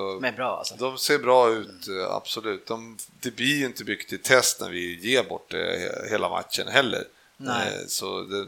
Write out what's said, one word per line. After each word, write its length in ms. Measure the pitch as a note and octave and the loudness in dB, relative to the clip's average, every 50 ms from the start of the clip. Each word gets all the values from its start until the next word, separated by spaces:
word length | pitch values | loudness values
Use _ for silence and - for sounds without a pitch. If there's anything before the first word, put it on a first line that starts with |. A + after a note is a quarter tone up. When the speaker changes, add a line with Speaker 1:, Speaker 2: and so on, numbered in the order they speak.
| G2 G2 F#2+ F#2 | -4 -4 -4 -2
Speaker 1:
Men 140 | C3 B2 G#2+ | -4 -4 -4
bra, 240 | A2+ C3 A#2 F#2 E2 | -2 -4 -4 -4 -4
alltså. 160 | - - - | -6 -8 -6
Speaker 2:
de 240 | A2 B2 C3 C3 C3 | -2 -4 -4 -2 -2
ser 200 | - - D3 C#3 | 2 2 2 4
bra 320 | B2 B2 B2+ B2+ B2 A2+ | 6 8 8 10 10 8
ut, 360 | A2+ A2 G2 G2 F#2+ F2+ F2 | 6 2 -2 -8 -14 -14 -10
Speaker 1:
Mm. 140 | G2 F#2+ F#2 F2+ | -8 -4 -4 -2
Speaker 2:
eh, 60 | F#2+ | -2
absolut. 560 | G2+ G2+ - - - A2+ G#2+ A2 G2 F#2 - | -2 -4 -4 -4 -8 -6 -4 -4 -6 -6 -6
De, 320 | - A#2 A2+ A2+ A#2 A2 G#2 - - _ - | -8 -8 -8 -8 -14 -14 -16 -16 -16 _ -10
det 100 | - B2 | -10 -8
blir 260 | A2 - B2 C3+ D3 | -4 0 2 2 2
ju 100 | C#3+ C3+ | 2 0
inte 180 | A#2+ A2 - G#2+ | -2 -4 -8 -6
mycket 240 | - G2+ - - - | -6 -6 -6 -6 -10
till 140 | - F#2 | -10 -6
test 380 | - - C3 B2+ - - - - | 4 6 6 6 6 4 0 -2
när 100 | G2+ F2+ | -6 -6
vi 240 | F2 F2 F2 F2 F2 | -6 -6 -6 -6 -8
ger 280 | E2+ F#2 A#2 C3 B2 | -6 0 2 2 2
bort, 320 | G2+ - F2+ F2 - - F2 | 2 0 -6 -12 -10 -6 -4
eh, 40 | F2 | -4
he-, 520 | F2 F2 F2+ F2 F2+ - - - - - | -2 -2 -2 -2 -4 -6 -6 -6 -4 -2
hela 180 | A2 G2+ F#2 F2 | -2 0 0 0
matchen 400 | F2+ F2+ - - - - G2 F#2+ | -2 -2 -4 -4 -6 -6 -4 2
heller. 360 | G#2 C3+ C3+ A2 - - - - _ _ _ _ _ | 2 4 4 4 0 -4 -6 -8 _ _ _ _ _
Speaker 1:
Nej. 320 | _ C3+ C3 A#2+ A#2 G2+ G2 | _ -6 -4 -2 -2 -2 -2
Speaker 2:
Eh, 180 | G2+ F#2+ F#2 F#2 | -4 -6 -6 -6
så 320 | - - G2 F#2+ F#2+ F#2 | -6 -4 -4 -4 -6 -6
det, 240 | F#2+ F#2 G2 G2+ G2 | -6 -4 -6 -6 -6